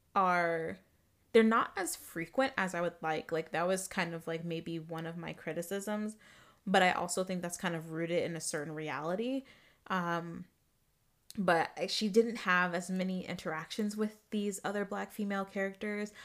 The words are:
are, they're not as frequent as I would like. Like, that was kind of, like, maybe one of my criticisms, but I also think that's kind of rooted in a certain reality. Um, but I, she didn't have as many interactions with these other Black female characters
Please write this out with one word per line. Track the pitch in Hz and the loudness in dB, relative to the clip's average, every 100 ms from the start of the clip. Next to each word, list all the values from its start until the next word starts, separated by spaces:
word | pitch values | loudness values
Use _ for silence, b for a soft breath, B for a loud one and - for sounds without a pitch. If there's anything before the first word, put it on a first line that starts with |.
| _ 208 | _ 2
are, | 185 180 170 165 160 185 _ _ _ _ _ | 4 4 4 0 -2 -8 _ _ _ _ _
they're | 226 | 6
not | 220 226 - - | 8 6 2 -2
as | 359 | -4
frequent | - - - 165 - 262 - | -4 -10 -8 -4 2 2 2
as | 190 | -2
I | 175 | 0
would | 175 170 | -2 -2
like. | 160 156 - | -2 -2 0
Like, | 160 165 | -2 0
that | - 175 | 0 2
was | 185 185 | 0 0
kind | - 170 | -2 -2
of, | 165 165 | -4 -4
like, | 165 | -4
maybe | 170 165 165 165 | -4 -4 -4 -6
one | 160 165 165 | -6 -6 -6
of | 170 | -6
my | 165 | -8
criticisms, | - - 160 170 202 196 214 214 214 B B B B - | -8 -6 -4 -4 -4 -4 -4 -4 -8 B B B B 2
but | 190 | 6
I | 180 | 6
also | - 175 - | 4 0 0
think | 185 185 | 0 -2
that's | 175 175 | -4 -2
kind | 190 165 | -2 -2
of | 160 | -4
rooted | 160 165 175 | -4 0 2
in | 151 | 0
a | 160 | -2
certain | - 165 147 | -4 -4 -4
reality. | 151 156 135 156 185 240 269 262 B B B - | -6 -6 -4 -2 -2 0 -2 -4 B B B -4
Um, | 185 175 170 170 170 180 _ _ _ _ _ _ _ _ - | -2 0 -2 -4 -10 -12 _ _ _ _ _ _ _ _ -2
but | 185 165 - - | 4 4 2 -2
I, | 180 | -4
she | - 214 | 0 4
didn't | 196 233 226 | 4 4 2
have | - 180 180 | 2 4 4
as | 170 180 | 0 -2
many | 185 185 185 | -2 -2 -2
interactions | - 175 - 156 160 - 214 208 | -4 -6 -4 -6 -6 -4 -4 0
with | 214 214 _ | -2 -4 _
these | 214 202 196 | -2 -2 -2
other | - 202 | -4 -2
Black | 196 202 196 | -2 -4 -8
female | - 202 196 | -4 -2 -2
characters | 196 202 196 190 214 208 208 - | -2 -2 -4 -4 -6 -4 -6 -8